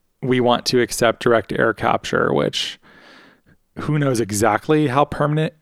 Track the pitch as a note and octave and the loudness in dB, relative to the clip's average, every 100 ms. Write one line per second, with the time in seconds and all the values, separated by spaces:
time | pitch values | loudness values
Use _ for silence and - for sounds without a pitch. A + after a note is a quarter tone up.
0 | _ _ C3 B2+ A#2+ A#2+ - B2+ A#2 - | _ _ -2 0 2 0 0 0 0 0
1 | A#2 G#2+ B2 A2+ - G#2 A#2 G#2+ A#2 A#2 | 0 2 2 2 0 -2 0 0 0 -2
2 | - E2 E2 C#2+ G2+ - - - _ - | -2 -2 0 0 -2 -4 -8 -10 _ -20
3 | - - - _ _ _ _ - - D3+ | -20 -20 -20 _ _ _ _ -12 -4 -2
4 | C#3 A#2 G2+ G2+ A2+ G#2+ - D3+ D3+ C3 | 0 0 -2 0 2 2 2 0 2 2
5 | D3 - D3 D3+ D#3 - | 0 0 -2 0 -2 -6